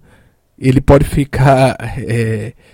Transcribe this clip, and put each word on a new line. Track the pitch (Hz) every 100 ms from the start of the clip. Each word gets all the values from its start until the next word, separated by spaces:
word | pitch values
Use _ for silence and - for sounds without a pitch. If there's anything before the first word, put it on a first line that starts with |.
| _ _ _ _ _ _
ele | 127 131
pode | - 143
ficar, | 143 156 135 - 139 131 131 -
<laughs> | 113 123
é, | 101 120 113 110 113 - _